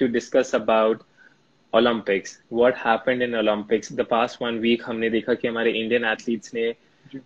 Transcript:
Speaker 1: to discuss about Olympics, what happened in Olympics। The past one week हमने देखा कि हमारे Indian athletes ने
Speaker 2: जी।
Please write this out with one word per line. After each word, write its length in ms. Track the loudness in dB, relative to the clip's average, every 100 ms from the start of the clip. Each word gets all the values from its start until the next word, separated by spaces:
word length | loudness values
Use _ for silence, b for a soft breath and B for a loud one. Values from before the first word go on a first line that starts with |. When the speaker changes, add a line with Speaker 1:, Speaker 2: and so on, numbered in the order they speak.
Speaker 1:
to 100 | 0
discuss 480 | 0 0 0 0 -2
about 340 | 2 4 4 0 -6 b b b _ _ _
Olympics, 540 | 2 2 0 -2 -2 -4 -16 _
what 200 | 2 2
happened 560 | 2 0 2 0 0 -2
in 160 | 0 0
Olympics। 540 | 0 0 -2 -2 -6
The 60 | 0
past 280 | 0 0 -2
one 200 | -6 -2
week 200 | 0 0 -2
हमने 240 | -4 -2
देखा 240 | -2 0
कि 140 | -2 -2
हमारे 240 | 0 0
Indian 340 | 0 -2 0 0
athletes 480 | -2 -4 -6 -6
ने 180 | -4 -4
Speaker 2:
जी। 480 | -6 _ _ -20 -18